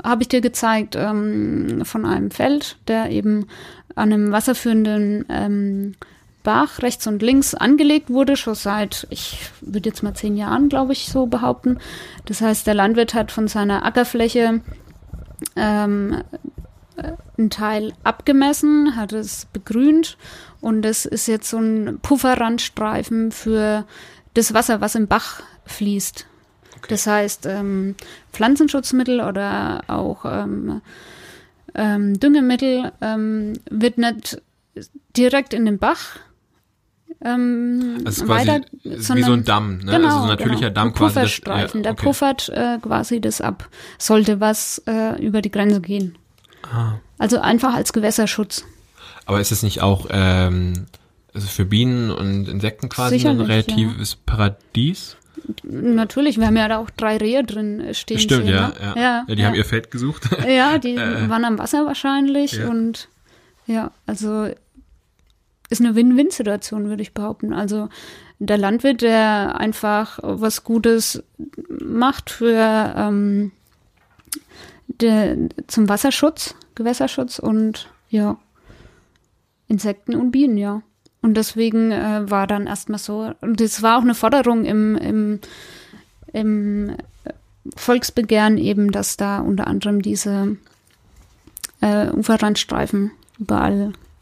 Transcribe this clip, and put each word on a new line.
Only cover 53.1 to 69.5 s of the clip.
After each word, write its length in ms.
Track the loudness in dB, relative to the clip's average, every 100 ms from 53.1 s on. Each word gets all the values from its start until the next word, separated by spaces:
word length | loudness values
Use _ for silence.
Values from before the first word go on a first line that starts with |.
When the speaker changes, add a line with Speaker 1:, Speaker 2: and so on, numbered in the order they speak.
| 2
Speaker 2:
ein 20 |
Speaker 1:
Sicherlich, 300 | 2 2 2
Speaker 2:
relatives 640 | 2 2 0 -2 -4 -8
Speaker 1:
ja. 60 | -6
Speaker 2:
Paradies? 920 | -2 0 0 -2 _ -2 -2 -2 -10 -20 _ -16 -14 -12
Speaker 1:
Natürlich, 760 | -10 -4 0 0 0 0 0 2
wir 80 | 2
haben 100 | 2
ja 120 | 2
da 100 | -2
auch 120 | -6
drei 260 | -4 -2 0
Rehe 260 | 0 0
drin 460 | -2 -4 -6 -6 -8
stehen 280 | -8 -4 -2
Speaker 2:
Stimmt, 240 | 2 2 4
Speaker 1:
sehen, 80 |
Speaker 2:
ja, 140 | 2 0
Speaker 1:
ne? 60 | -2
Speaker 2:
ja. 140 | -6 -2
Speaker 1:
Ja, 280 | 0 0 -2
Speaker 2:
Ja, 80 |
die 80 | 0
Speaker 1:
ja. 60 | 2
Speaker 2:
haben 60 | 2
ihr 80 |
Feld 260 | 0 -2 -4
gesucht. 380 | -4 -4 -4 -2 -2
<laughs> 100 | 2
Speaker 1:
Ja, 300 | 4 4 2
die 160 | 0
Speaker 2:
Äh. 340 | -2 -2 -2 0
Speaker 1:
waren 160 | 0
am 140 | 0 -2
Wasser 280 | -2 0 0
wahrscheinlich 640 | -2 -2 0 2 2 0
Speaker 2:
Ja. 160 | -2 -2
Speaker 1:
und 400 | -2 -2 -4 -12 _ _ _ _ _ -6
ja, 240 | -4 -4 -8 -10
also 420 | -6 -4 -2 -4 -8 _ -20 -20 _ _ _ _ _ _ _ -4
ist 100 | 0
eine 160 | 2 4
Win-Win-Situation, 920 | 6 6 4 0 -2 -4 -6 -6 -6
würde 140 | -6
ich 100 | -8
behaupten. 400 | -8 -8 -6 -6
Also 360 | -4 -4 -4 -6 -12 -20 -20 -20 -6
der 200 | 0 2
Landwirt, 440 | 2 2 2 2
der 540 | 4 4 4 2 0